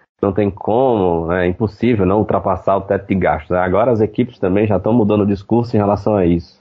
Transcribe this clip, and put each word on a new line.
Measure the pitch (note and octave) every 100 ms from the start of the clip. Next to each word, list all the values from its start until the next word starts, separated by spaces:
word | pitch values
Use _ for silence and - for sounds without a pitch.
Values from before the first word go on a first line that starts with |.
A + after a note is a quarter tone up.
| _ _
não | G2+
tem | G2 G2+
como, | G2 - A2+ C3+ A2+ F#2 E2+ E2
né, | F2+
é | F2+
impossível | F2+ G#2+ - A2+ A2+ F#2
não | G#2
ultrapassar | G2 F#2+ G2 F#2 - F#2+
o |
teto | G2 G2 -
de |
gastos. | G2 F2 D#2 -
Agora | F2+ F#2 F#2+ B2
as | A2+
equipes | G#2+ - - -
também | F#2+ G2 G#2+
já | F#2+
estão | G#2+
mudando | A#2+ G#2 G#2+
o | G2+
discurso | G2 - A#2 A#2 A2
em |
relação | G2+ G#2 A2 G#2
a | F2
isso, | E2+ - _